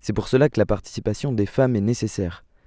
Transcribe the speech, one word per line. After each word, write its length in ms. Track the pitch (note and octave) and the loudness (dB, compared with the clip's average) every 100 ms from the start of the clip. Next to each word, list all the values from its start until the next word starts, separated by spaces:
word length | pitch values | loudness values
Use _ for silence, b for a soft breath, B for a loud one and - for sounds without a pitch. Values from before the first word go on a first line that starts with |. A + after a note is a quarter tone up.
C'est 120 | - | -6
pour 140 | G#2+ - | -4 0
cela 220 | C3 D3+ | 2 4
que 100 | - | 2
la 60 | G2+ | 0
participation 640 | G#2 - - G#2+ G#2 D3 | 0 -6 -6 -4 -4 -2
des 120 | A2+ G2+ | 0 0
femmes 300 | - C3 A2+ | 2 2 2
est 60 | |
nécessaire, 640 | G2+ A#2+ A2 - F2+ - _ _ | 0 0 -4 -4 -6 -6 _ _